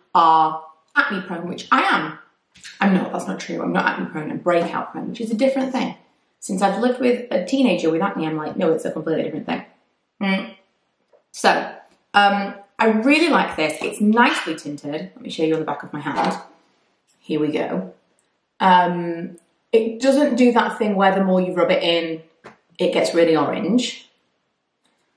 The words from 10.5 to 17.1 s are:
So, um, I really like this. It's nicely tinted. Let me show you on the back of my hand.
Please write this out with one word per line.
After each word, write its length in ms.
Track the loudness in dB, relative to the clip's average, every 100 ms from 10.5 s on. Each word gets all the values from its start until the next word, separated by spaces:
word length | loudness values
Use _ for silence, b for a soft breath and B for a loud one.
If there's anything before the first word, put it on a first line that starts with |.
| -16 _ _ _ _ _ _ _
So, 180 | 0 2 2 -2 -12 -20 _ _
um, 400 | 4 4 2 -4 -10 -18 0
I 80 | 2
really 420 | 4 4 4 4
like 280 | 2 0 -2
this. 200 | -4 -4
It's 180 | -6 0
nicely 560 | 2 4 4 2 -6 -8
tinted. 540 | -8 -10 -8 -8 -8
Let 60 | -14
me 80 | -12
show 140 | -2
you 100 | 0
on 80 | 0
the 60 | -2
back 160 | -8
of 100 | -10
my 80 | -10
hand. 380 | -6 -2 -2 -4 -12 _ _ _ _ _ _